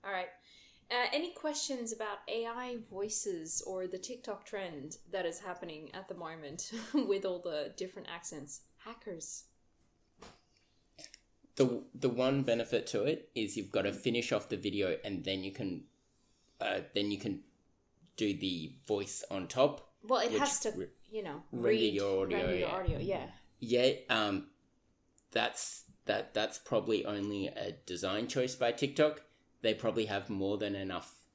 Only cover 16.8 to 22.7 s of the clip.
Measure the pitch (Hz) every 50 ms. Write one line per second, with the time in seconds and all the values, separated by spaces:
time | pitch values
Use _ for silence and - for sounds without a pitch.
16.8 | 90 - - 101 101 104 104 98 - 110 95 95 - _ _ _ _ _ _ _
17.8 | _ _ _ _ - _ _ - 110 104 98 - 98 92 90 82 78 - - -
18.8 | _ - 107 101 101 - - - - - 95 98 90 85 - 127 135 151 147 -
19.8 | - - _ _ - 214 262 226 220 240 220 214 285 277 - - - 226 - 180
20.8 | 196 - - _ - - 220 220 196 175 - - - - - 120 117 - - -
21.8 | - 107 95 98 101 101 95 95 95 92 92 95 90 90 92 92 - -